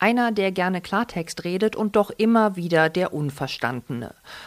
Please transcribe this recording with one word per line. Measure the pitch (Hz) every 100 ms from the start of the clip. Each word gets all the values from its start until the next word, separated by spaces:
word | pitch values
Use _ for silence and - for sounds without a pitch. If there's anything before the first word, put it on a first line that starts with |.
Einer, | 196 240 240
der | 208 190
gerne | 185 180 185
Klartext | - 202 240 - 165 -
redet | 175 185 214 -
und | 214 214
doch | 202
immer | - 220 233 214 190
wieder | 170 165 160
der | 170 185
Unverstandene. | 151 147 135 135 - 117 123 - 120 120 - - -